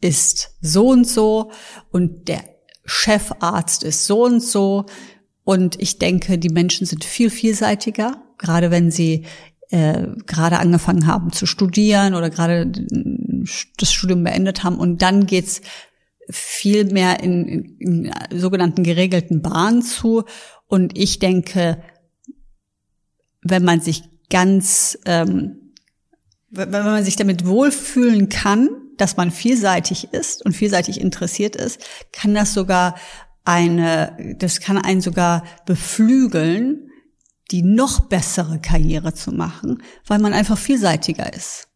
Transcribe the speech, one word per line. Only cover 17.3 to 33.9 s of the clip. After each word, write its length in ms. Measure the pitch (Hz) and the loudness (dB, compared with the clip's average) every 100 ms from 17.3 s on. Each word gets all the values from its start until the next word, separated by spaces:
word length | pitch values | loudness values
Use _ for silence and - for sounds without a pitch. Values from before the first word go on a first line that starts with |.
| 175 175 | -2 -2
in, 300 | - - - | -6 -8 -10
in 340 | 185 170 - - - 175 | -2 -2 -2 -8 -10 -4
sogenannten 460 | 185 190 175 170 | -2 0 0 2
geregelten 600 | 170 170 185 180 170 160 | 0 2 2 2 2 2
Bahnen 400 | 160 160 190 240 | 0 -2 2 2
zu. 420 | 240 - 226 226 220 - - - _ | 0 -2 0 0 -2 -12 -20 -20 _
Und 320 | 196 180 - | 0 0 0
ich 220 | 202 - | -2 0
denke, 600 | 190 185 170 190 170 165 - _ _ _ _ - - _ _ _ _ _ _ _ _ _ | 0 0 0 -2 0 -2 -8 _ _ _ _ -20 -20 _ _ _ _ _ _ _ _ _
wenn 220 | 175 185 | -2 2
man 160 | 180 170 | 4 2
sich 220 | 165 156 - _ _ | 0 -6 -8 _ _
ganz, 680 | 185 185 196 185 - - - | 2 4 4 2 0 0 -4
ähm, 680 | - 170 165 185 196 - - _ _ _ _ _ _ _ _ | -2 0 0 -2 -4 -10 -20 _ _ _ _ _ _ _ _
w-, 160 | 190 190 | -10 -6
wenn 160 | 202 | -2
man 200 | 208 214 | 0 0
sich 120 | 202 - | 0 0
damit 300 | 202 180 175 | 0 0 2
wohlfühlen 840 | 202 285 269 - 254 247 220 196 | 4 4 2 -4 2 4 4 2
kann, 420 | 208 208 208 269 - - - | 2 2 4 4 0 -16 -2
dass 180 | 196 - | -2 0
man 160 | 175 | -2
vielseitig 800 | 170 226 247 196 180 165 175 - | 0 0 2 2 0 -2 -6 -6
ist 320 | - 330 - | -6 -6 -4
und 80 | - | -4
vielseitig 480 | 170 208 196 175 196 | -2 0 0 -2 -4
interessiert 560 | 190 - 175 - 208 - | -4 -4 -8 -4 -4 -4
ist, 240 | 240 - - - - | -8 -10 -18 -20 -20
kann 220 | - 208 | -4 0
das 200 | 208 208 | 2 2
sogar 400 | - 190 185 180 175 - - - _ | 0 0 2 2 -2 -16 -20 -20 _
eine, 920 | - 175 170 170 165 | 0 2 4 2 2